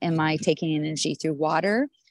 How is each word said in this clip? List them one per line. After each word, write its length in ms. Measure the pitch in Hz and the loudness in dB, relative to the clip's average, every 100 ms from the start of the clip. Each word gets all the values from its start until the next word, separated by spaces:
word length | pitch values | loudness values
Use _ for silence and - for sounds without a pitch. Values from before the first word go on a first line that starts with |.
am 200 | 170 160 | -2 0
I 160 | 156 156 | 2 0
taking 380 | 170 156 165 | 0 0 0
energy 400 | 156 151 156 156 | 0 -2 -2 -4
through 180 | 147 160 | -2 -4
water? 540 | 143 151 160 190 220 285 - _ | 0 0 2 2 0 -2 -6 _